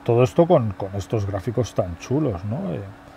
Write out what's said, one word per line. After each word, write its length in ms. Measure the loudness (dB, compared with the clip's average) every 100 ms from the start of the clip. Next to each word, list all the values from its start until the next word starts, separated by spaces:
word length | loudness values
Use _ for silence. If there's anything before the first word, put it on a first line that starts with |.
todo 180 | 2 4
esto 240 | 4 4 4
con, 260 | 4 2
con 220 | -4 -6
estos 320 | -6 -4 -2 -2
gráficos 480 | -4 -4 -2 -2
tan 240 | -2 -4 -8
chulos, 440 | -4 -2 0 -4 -6
¿no? 260 | -6 -6
Eh, 80 | -6 -10 -16 -20